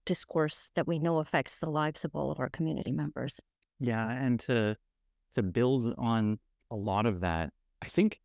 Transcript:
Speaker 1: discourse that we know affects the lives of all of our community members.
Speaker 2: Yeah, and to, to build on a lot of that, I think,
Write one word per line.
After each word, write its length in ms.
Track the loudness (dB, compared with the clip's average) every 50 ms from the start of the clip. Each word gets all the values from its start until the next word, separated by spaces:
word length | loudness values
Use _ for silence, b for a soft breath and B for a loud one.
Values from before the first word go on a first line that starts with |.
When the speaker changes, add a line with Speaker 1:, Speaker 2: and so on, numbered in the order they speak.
| -4
Speaker 1:
discourse 640 | -4 -2 -2 -4 -2 0 0 0 0 -2 -8 -12 -6 -2
that 120 | -2 0
we 120 | 0 0 0
know 180 | 2 2 2 2
affects 380 | 0 0 0 -2 -2 -2 -6
the 120 | -6 -4 -2
lives 360 | 0 0 0 0 -2 -4 -6
of 100 | -6 -4
all 160 | -2 -2 -2
of 80 | -2 -2
our 100 | -4 -6
community 420 | -2 -4 -2 -2 -2 -4 -2 -2
members. 480 | -2 -2 -2 -4 -4 -6 -8 -8 -8 -12 _ _ _ _ _ _ _ -4
Speaker 2:
Yeah, 300 | -2 0 0 0 -2 -2
and 300 | -2 -2 0 0 0 0
to, 340 | 2 0 2 2 4 2 0 -2 _ _ _ _ _ _ _ _ _ _ -2
to 80 | -2 0
build 520 | 0 2 2 4 4 4 2 2 0 -2
on 420 | -2 0 0 2 2 2 2 0 -2 _ _ _ _ _ -10
a 60 | -8
lot 300 | -4 -2 0 2 2 2
of 160 | 2 2 0
that, 300 | 0 0 0 0 -2 -4 -6 _ _ _ _ -16
I 60 | -12
think, 320 | -2 2 2 2 2 2 _